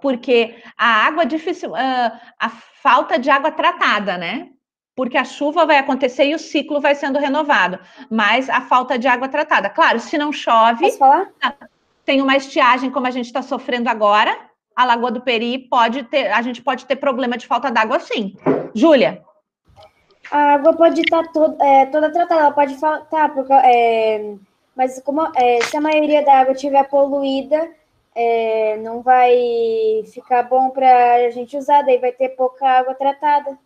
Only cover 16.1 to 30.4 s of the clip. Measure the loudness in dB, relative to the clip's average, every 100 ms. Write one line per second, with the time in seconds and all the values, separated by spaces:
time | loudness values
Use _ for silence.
16.1 | -4 -2 -2 -4 -8 -6 -8 -6 -4 -4
17.1 | -2 -4 -6 -4 -4 -2 -2 0 -2 -4
18.1 | -8 -8 -6 -4 -2 -4 0 4 4 4
19.1 | -2 _ _ _ _ _ _ -20 _ _
20.1 | _ -6 0 2 4 4 4 2 2 -2
21.1 | -2 -2 0 0 2 4 4 4 0 -2
22.1 | -2 0 2 2 2 -2 -2 -4 -4 -6
23.1 | -2 -2 -2 2 4 6 4 2 0 -2
24.1 | -2 -8 -14 _ _ _ -6 -6 -4 -6
25.1 | -4 -2 0 2 2 -2 -2 0 0 2
26.1 | 2 4 4 4 0 0 0 2 0 0
27.1 | 0 -2 -4 -2 -4 -4 _ _ _ _
28.1 | -4 -2 0 -2 -2 -2 -4 -8 -6 2
29.1 | 4 4 2 2 -2 -2 -2 -2 -2 -6
30.1 | -18 -2 -2